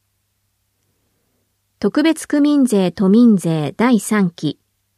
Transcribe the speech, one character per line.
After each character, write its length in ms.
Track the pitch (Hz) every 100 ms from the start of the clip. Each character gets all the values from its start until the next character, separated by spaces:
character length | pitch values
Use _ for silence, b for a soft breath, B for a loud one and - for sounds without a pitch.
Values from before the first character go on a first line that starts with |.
| _ _ _ _ _ _ _ _ _ _ _ _ _ _ _ _ _ -
特 240 | 202 294
別 240 | 311 311 -
区 140 | 294
民 240 | 294 294
税、 260 | 254 202 180
都 200 | - 185
民 260 | 214 240 196
税 380 | 170 160 147 -
第 240 | 233 226
三 300 | - 214 185
期。 280 | - 151 - _ _ _